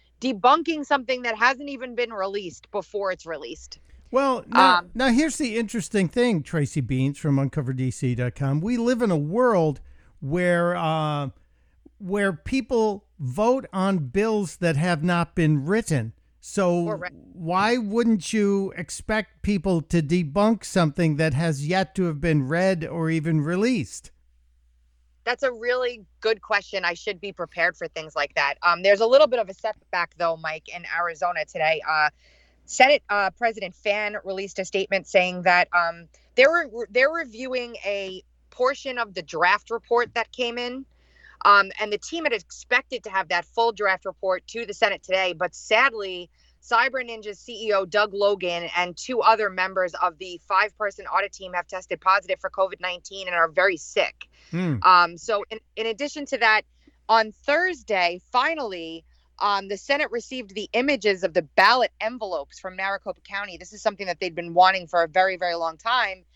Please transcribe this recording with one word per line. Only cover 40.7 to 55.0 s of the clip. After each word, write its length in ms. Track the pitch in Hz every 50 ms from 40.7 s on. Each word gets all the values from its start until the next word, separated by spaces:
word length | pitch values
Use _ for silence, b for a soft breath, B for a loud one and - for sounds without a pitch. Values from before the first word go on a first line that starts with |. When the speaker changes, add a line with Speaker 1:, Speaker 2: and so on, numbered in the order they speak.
| 254 269 269 _ b b b b b b b b b b -
Speaker 1:
um, 260 | 202 202 202 190 190 - -
and 120 | 214 208
the 60 | 208 202
team 260 | - - 311 339 320
had 80 | 277
expected 720 | 233 196 - - - - - - 247 247 - - 269 214 -
to 60 | 208
have 180 | 190 190 185 156
that 160 | 180 175 -
full 280 | _ - 233 233 233
draft 320 | 214 185 208 190 190 185 -
report 400 | 190 180 _ 196 190 185 180 - -
to 180 | - 233 233
the 80 | 196 196
Senate 280 | - 226 202 190 -
today, 300 | - - 185 190 190 185
but 220 | 170 160 180 170 -
sadly, 720 | - - - 214 226 269 277 226 214 202 190 180 180 175 - _ _ _ _ _ _
Cyber 480 | - - 240 226 254 262 247 262 247 233
Ninja's 300 | 226 220 208 214 196 -
C 300 | - 247 233 202 226 214
E 40 |
O 140 | 202 196 190
Doug 260 | 170 175 208 214 208
Logan 560 | 185 202 202 202 202 185 180 175 170 170 170 - -
and 180 | 175 180 180 165
two 280 | - - - 254 220
other 260 | 170 214 226 220 214 196
members 460 | 185 185 185 190 190 190 185 170 180
of 240 | - 180 175 160 147
the 200 | 185 185 175 170 _
five-person 600 | - 196 190 214 202 _ - 214 196 - 208 180
audit 260 | 127 - 190 - -
team 220 | - - 190 180 180
have 120 | 175 175
tested 340 | - 190 185 - - 185 -
positive 360 | - 190 190 202 - 180 185 -
for 120 | - 185
covid 300 | - 196 190 185 190 165
nineteen 480 | 180 185 180 175 - - 196 196 185 185
and 80 | 175
are 120 | 170 165 165
very 300 | 147 180 185 196 175 156
sick. 500 | - - - - - - - - - _ b b b b
Speaker 2:
Hmm. 260 | 165 175 185 165 135 98
Speaker 1:
Um, 340 | - 185 185 175